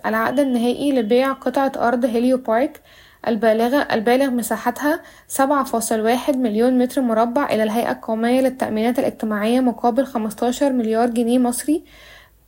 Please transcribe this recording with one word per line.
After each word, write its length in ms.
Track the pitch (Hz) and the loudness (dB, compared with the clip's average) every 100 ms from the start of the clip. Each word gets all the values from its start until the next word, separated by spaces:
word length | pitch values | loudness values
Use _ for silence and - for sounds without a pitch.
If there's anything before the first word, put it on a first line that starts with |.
| 208 | -4
العقد 340 | 220 226 254 | -2 -2 0
النهائي 520 | 277 247 240 247 285 | 0 0 0 0 0
لبيع 400 | 262 214 240 269 | 0 2 2 2
قطعة 400 | 269 262 269 269 269 | -2 -2 0 -2 0
أرض 280 | 233 247 | -2 0
هيليو 340 | 247 233 247 254 | 0 0 0 0
بارك 420 | 254 220 302 - _ - - _ - | 0 0 0 -6 _ -20 -20 _ -4
البالغة، 680 | 226 226 220 233 285 - | 0 2 2 2 0 0
البالغ 360 | 226 220 254 277 | 0 2 2 2
مساحتها 720 | 240 214 214 247 240 294 339 - - - | -2 -4 -4 -4 -2 -2 -2 -6 -20 -12
سبعة 360 | - 269 285 | -2 0 2
فاصل 360 | 254 233 220 220 | 0 -2 -2 -2
واحد 360 | 220 247 277 262 | 0 0 0 0
مليون 420 | 240 208 240 254 | 0 2 2 2
متر 220 | 247 285 | 2 0
مربع 460 | 247 220 240 240 285 | 0 2 2 0 0
إلى 120 | 214 | 0
الهيئة 300 | 220 226 - | 0 0 -2
القومية 480 | 254 - 220 233 254 | -4 -4 -2 0 2
للتأمينات 580 | 262 262 - 220 226 254 | 2 0 -4 0 0 0
الاجتماعية 600 | 226 - 220 208 214 247 | -2 -2 -4 -2 0 2
مقابل 460 | 254 220 240 233 262 | 2 0 0 0 0
خمستاشر 640 | 240 214 - 240 247 285 | -2 -4 -2 -2 0 0
مليار 380 | 254 220 220 240 | 0 0 2 0
جنيه 280 | 226 233 254 | 0 2 2
مصري 460 | 240 240 - 311 - - - - - _ | 2 0 -2 -2 -4 -20 -20 -20 -20 _